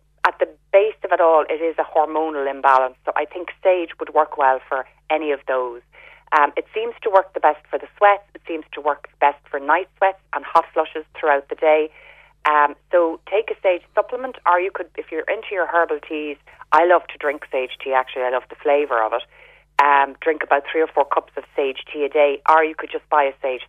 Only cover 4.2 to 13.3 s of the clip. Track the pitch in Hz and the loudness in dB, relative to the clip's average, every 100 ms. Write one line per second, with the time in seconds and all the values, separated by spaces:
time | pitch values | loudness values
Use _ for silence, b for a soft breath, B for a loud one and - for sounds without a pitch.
4.2 | 151 - 135 131 - 135 - b - 156 | 0 2 2 2 -2 -8 -8 b -4 -4
5.2 | 156 135 - 131 127 120 _ B B B | -2 -4 -2 -4 -4 -8 _ B B B
6.2 | B 151 143 - - 214 233 226 226 190 | B 2 2 0 -8 -8 -8 -6 0 2
7.2 | 185 - 156 147 - 143 - - 202 202 | 0 0 0 0 -6 -10 -10 2 2 2
8.2 | _ - - 160 - - 147 143 - - | _ -20 -10 -10 -10 -6 -4 -4 -8 0
9.2 | 143 143 - 143 139 165 190 - 190 185 | 0 0 -8 -8 -2 -2 -2 -2 -2 -2
10.2 | - 147 139 165 - 170 156 156 - - | -10 -10 0 0 0 -2 -4 -4 -12 -4
11.2 | 160 143 - - 160 156 156 B B B | 0 0 0 0 4 4 2 B B B
12.2 | B B 151 151 143 - - 175 165 165 | B B 0 4 2 0 -2 2 2 -2
13.2 | - | -4